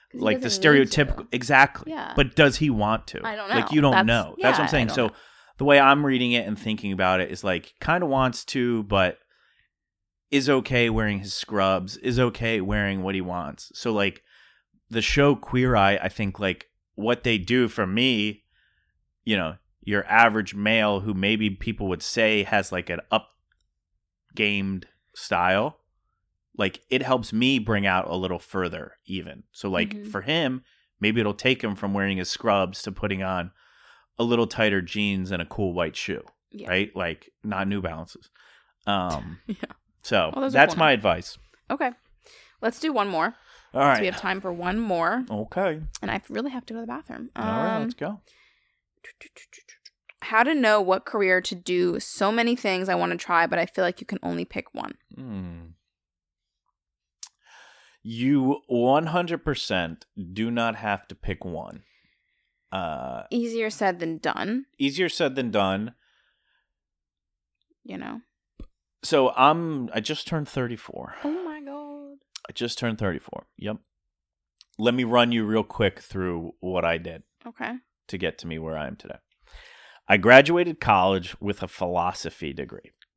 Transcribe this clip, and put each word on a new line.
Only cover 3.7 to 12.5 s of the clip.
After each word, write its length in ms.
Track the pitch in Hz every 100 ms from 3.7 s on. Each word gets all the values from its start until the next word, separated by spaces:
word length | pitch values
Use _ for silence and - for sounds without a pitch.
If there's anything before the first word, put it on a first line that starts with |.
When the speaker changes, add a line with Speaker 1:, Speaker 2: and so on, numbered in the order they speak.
Speaker 1:
know. 40 | 151
Speaker 2:
you 60 |
don't 100 | 143
Speaker 1:
That's, 120 | 123 110
Speaker 2:
know. 280 | 117 78 -
That's 200 | 127 131
what 0 |
I'm 40 | -
Speaker 1:
yeah, 20 |
I 0 |
Speaker 2:
saying. 200 | 147 117
Speaker 1:
don't 80 | -
Speaker 2:
So 120 | 113
Speaker 1:
know. 60 | - - - - -
Speaker 2:
the 80 | 139
way 140 | 139
I'm 260 | 135 143 147
reading 280 | 127 123
it 140 | 120 104
and 120 | 107
thinking 320 | 113 107 104
about 300 | 95 92 92
it 100 | 90
is, 120 | 87
like, 300 | 98 87 - -
kinda 240 | - 170 175
wants 400 | 135 131 113 -
to, 380 | 139 123 117
but 340 | 101 101 90 - _ _ _ _ _ _ _ _ _ _ -
is 180 | 143 131
okay 440 | 135 - 127 117
wearing 280 | 110 107 101
his 140 | 95
scrubs, 640 | - - 104 95 95 92 -
is 220 | - 120
okay 420 | 123 - 117